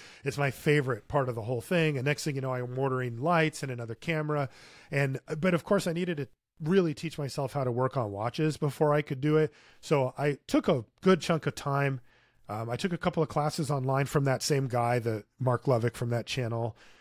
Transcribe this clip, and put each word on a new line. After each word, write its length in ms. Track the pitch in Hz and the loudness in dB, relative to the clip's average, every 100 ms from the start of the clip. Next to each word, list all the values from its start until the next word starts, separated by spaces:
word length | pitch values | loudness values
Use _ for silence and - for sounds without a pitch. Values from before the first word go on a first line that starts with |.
| - - | -20 -8
It's 160 | 143 139 | -8 -2
my 140 | 143 | -2
favorite 560 | - 170 147 127 - - | 0 2 2 2 -6 -2
part 200 | 147 127 | 0 0
of 60 | |
the 80 | 117 | -4
whole 180 | 107 120 | -4 -6
thing. 380 | - 175 156 139 | 0 2 2 0
And 60 | |
next 180 | 135 147 | -2 -2
thing 140 | 156 135 | -4 -4
you 40 | |
know, 140 | 131 | -4
I'm 240 | 127 123 127 | -4 -4 -2
ordering 380 | 135 127 123 117 | 0 0 -4 -2
lights 480 | 151 170 160 - | 2 4 2 -2
and 80 | 139 | -8
another 240 | 120 113 113 | -8 -8 -8
camera. 520 | - 156 151 147 135 - - - - | -4 -2 -2 -2 -4 -8 -20 -20 -4
And, 260 | 143 139 131 - 156 | 0 0 -2 -6 -2
but 160 | 180 | 2
of 120 | 170 | 0
course 240 | - 202 180 | 2 0 2
I 40 | |
needed 260 | 170 180 151 | -2 -2 -4
to 100 | 135 _ _ _ | -6 _ _ _
really 340 | 151 190 170 | 2 4 4
teach 240 | 147 165 - | 0 -6 -6
myself 360 | 139 - 135 | -6 -4 -4
how 100 | 143 | 0
to 80 | 127 | 0
work 240 | 120 127 135 | 2 0 0
on 160 | 110 | -2
watches 440 | 98 117 - 156 147 | -2 -4 0 0 0
before 380 | 147 - 151 | -4 2 4
I 80 | 147 | 4
could 180 | 147 135 | 0 -2
do 160 | 147 156 | 2 4
it. 160 | 151 - - - | 2 -4 -20 -20
So 340 | - 147 127 - | 0 2 2 0
I 220 | 147 139 - | -2 -2 0
took 220 | 294 - | 2 4
a 160 | 139 110 _ | 0 -2 _
good 200 | 190 180 | 4 4
chunk 240 | - 165 143 | 2 0 0
of 100 | - | -4
time. 440 | 147 139 139 135 - _ _ _ - | -2 0 0 -2 -10 _ _ _ -10
Um, 220 | 107 113 | -6 -4
I 60 | 120 | -2
took 160 | 196 | -2
a 60 | 170 | 0
couple 220 | 180 170 | 0 0
of 80 | 151 | 0
classes 400 | 156 151 - 147 | 0 -2 -2 -2
online 380 | 143 131 135 139 | -2 0 0 2
from 160 | 151 | 2
that 180 | 139 127 | 2 0
same 260 | - 143 135 | 0 0 2
guy, 320 | 120 120 123 | 0 2 2
the 240 | 113 110 - _ | 0 -4 -8 _
Mark 240 | 131 120 | 0 0
Lovick 320 | - 120 120 - | 2 2 0 -2
from 140 | 120 | -2
that 160 | 117 - | -2 -2
channel. 500 | - 117 117 117 - - - | -4 -4 -4 -4 -8 -20 -20